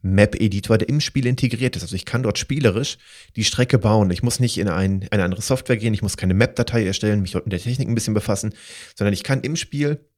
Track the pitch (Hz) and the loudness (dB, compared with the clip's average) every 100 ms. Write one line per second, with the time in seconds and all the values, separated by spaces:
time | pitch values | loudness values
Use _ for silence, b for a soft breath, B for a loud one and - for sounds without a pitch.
0 | 95 95 101 - 107 98 - 110 107 147 | 2 6 6 4 0 0 2 2 2 0
1 | - 139 123 131 127 - 127 - 92 92 | 0 -2 0 0 0 0 -2 -4 -6 -8
2 | - 120 120 98 - 135 123 95 143 - | -4 -2 -2 -2 -4 2 2 2 -2 -8
3 | B B B - 107 - 127 120 107 110 | B B B -4 -2 0 2 4 4 4
4 | 98 90 120 - 123 - 98 85 95 98 | 4 2 -2 0 -2 0 -2 0 0 0
5 | 95 104 90 92 - 131 - 120 113 107 | -2 0 0 -2 -2 -4 0 -2 0 0
6 | 101 - 92 92 123 - 120 120 98 101 | -2 -2 0 4 2 2 -2 0 0 0
7 | 107 104 92 92 - 92 117 127 135 117 | 0 0 0 -4 -4 -4 -4 -4 -2 -2
8 | 110 107 - 98 107 - B B B - | 0 -2 0 -2 -4 -8 B B B -2
9 | 101 190 - 135 131 160 - 143 147 151 | 0 0 -2 -4 -2 -6 -6 -2 -2 -2
10 | _ | _